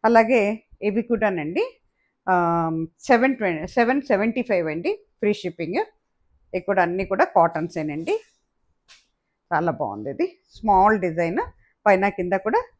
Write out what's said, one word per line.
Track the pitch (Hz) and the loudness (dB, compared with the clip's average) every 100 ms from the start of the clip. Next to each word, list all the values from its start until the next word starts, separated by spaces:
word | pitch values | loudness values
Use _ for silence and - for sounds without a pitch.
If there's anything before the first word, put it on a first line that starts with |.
అలాగే | 220 233 220 247 202 220 _ - | 6 4 4 2 2 -2 _ -6
ఇవి | 208 208 | -2 -2
కూడానండి, | 233 226 214 180 151 214 494 - _ _ _ _ - | -2 -2 0 -2 -4 -4 -6 -8 _ _ _ _ -2
ఆ, | 185 170 170 165 165 165 _ | 0 2 0 -2 -4 -6 _
సెవెన్ | - 240 262 262 | 2 2 2 0
ట్వంటీ, | 202 160 175 | -2 -4 -4
సెవెన్ | - 233 269 | 0 0 0
సెవెంటీ | 277 202 220 233 | 0 0 0 -2
ఫైవ్ | - 190 160 | -2 -2 -2
అండి | 156 175 427 | -4 -4 -6
ఫ్రీ | _ _ 208 | _ _ -2
షిప్పింగ్. | 208 185 170 165 | -2 -6 -8 -6
ఇవి | 208 440 _ _ _ _ _ _ 190 | -4 -4 _ _ _ _ _ _ -8
కూడా | 185 190 | -2 0
అన్నీ | 170 180 | 0 -2
కూడా | 190 190 | -4 0
కాటన్సేనండి. | 370 - 165 160 170 170 151 151 165 440 - _ _ _ _ _ _ - _ _ _ _ _ | 2 4 2 0 -6 -6 -6 -6 -4 -6 -6 _ _ _ _ _ _ -20 _ _ _ _ _
చాలా | 165 170 | -2 0
బాగుంది | 123 131 104 113 | -2 -6 -6 -10
ఇది. | 147 370 - _ | -4 -6 -6 _
స్మాల్ | - 220 196 202 214 | -8 2 4 6 4
డిజైన్ | 180 160 170 208 480 - _ _ 208 | 0 -2 -2 -2 -6 -10 _ _ 2
పైన | 190 202 | 4 2
కింద | 196 180 | -2 -2
కూడా | 190 202 427 480 _ | -2 0 -2 -2 _